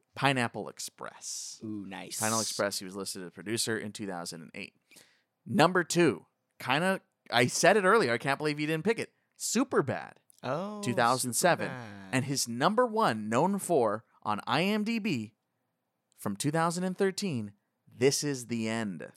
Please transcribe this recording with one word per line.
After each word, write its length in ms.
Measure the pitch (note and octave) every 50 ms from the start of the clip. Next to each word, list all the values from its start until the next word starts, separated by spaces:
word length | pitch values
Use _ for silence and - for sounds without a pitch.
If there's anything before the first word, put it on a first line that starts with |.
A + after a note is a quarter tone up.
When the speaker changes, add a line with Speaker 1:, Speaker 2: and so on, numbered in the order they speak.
| _ _ _
Speaker 1:
Pineapple 540 | - C3 C#3 C3+ B2+ A#2+ A2+ - A2 F2 C#2
Express. 920 | - - - - - - - - - - - - - - - - - - A2
Speaker 2:
Ooh, 200 | A2 G#2+ G#2 F#2+ F#2+
nice. 300 | F#2+ F#2 F2+ - - -
Speaker 1:
Pineapple 200 | A2+ A2 A2+ A2
Express, 360 | G#2 - - - G#2 G2+ - -
he 60 | G2+
was 100 | F#2 F#2+
listed 260 | G2+ F#2+ - - G2 F2+
as 60 | E2+
producer 460 | - G2 E2+ G2+ A2+ A2+ - A#2+ A2 -
in 140 | - G#2+
two 140 | - - G#2+
thousand 360 | F#2+ F2+ F2 E2+ - F2 D#2+
and 80 | D#2+ - -
eight. 200 | G2+ F#2 - _ _ _ _ _ - - _ _ _ _ _ _ _ _
Number 380 | C#3 - - D3+ F3+ F#3 F3+ E3
two, 420 | - - F3 F3 C#3 F#2+ - - _ _ _ _ _ _ -
kinda, 400 | - B2 C3 D#3 F3+ F#3+ F#3+ - - _ _ _ _ -
I 160 | - A#2+ B2
said 300 | B2 - - - E3 G3+
it 80 | G#3+ F#3
earlier, 280 | F#3 A3 A#3 E3 A#2+
I 60 | A#2 A2+
can't 200 | - C#3+ C3+ -
believe 220 | D3+ D3+ D3 D3
you 60 | D3+
didn't 180 | D3+ D#3+ D#3+ D3+
pick 140 | G#3+ A3+ C#3+
it. 120 | A2+ - _ _ _ _ _ -
Superbad. 720 | - - - A3+ C4+ - D4 G#3+ D3 A#2+ G2 D#2+ B1 G1+ - _ _ _ _ _ -
Speaker 2:
Oh, 360 | B2 C#3 E3 G3 G#3 G#3+ G#3
Speaker 1:
Two 100 | G3+ - -
thousand 380 | B2 A#2 A#2 C3 B2+ C3 B2 A2
seven. 340 | - - F3 D#3 - G#2 -
Speaker 2:
Superbad. 400 | C3 B2+ A#2 G#2+ G2+ G2 G2 -
Speaker 1:
And 120 | B2+ C3 B2
his 220 | C3 C#3+ B2+ - A#2+
number 380 | A#2 A#2+ C#3+ F3+ G#3+ B3 B3+
one 420 | A#3 G#3+ A3 A3 E3 A2+ A2 G#2+ G#2+
known 300 | A2+ B2+ E3 F#3+ G3+ F#3+
for 460 | - - E3+ C#3 A2+ G#2 G2+ A2 - _ _ _
on 180 | _ G#2+ G#2+ G2 -
I 160 | - B2 D3 F3+
M 200 | G3 G#3+ G#3+ G#3
D 140 | A3+ A#3 A3+
B 360 | G3 A3 D3+ A#2 G#2+ G#2 - _ _ _ _ _ _ _ _ _ _ _ _ _ _ _ _ _
from 180 | - G#2+ G2+
two 140 | - - D3+
thousand 340 | D3 E3 D#3+ E3+ E3 F3+ F3+
and 120 | F#3 F3+ -
thirteen, 540 | G3 F#3+ F#3 - G3+ F#3 C#3 A#2 G#2 G2+ - _ _ _ _ _ _ _ -
This 260 | G#2+ B2 C#3 C#3 -
Is 240 | D3 D3 C#3 B2 A#2+ A2
the 200 | A#2 A2+ A2+ A2
End. 380 | A2 A2+ A2+ G2+ F2 D2+ A1+ - -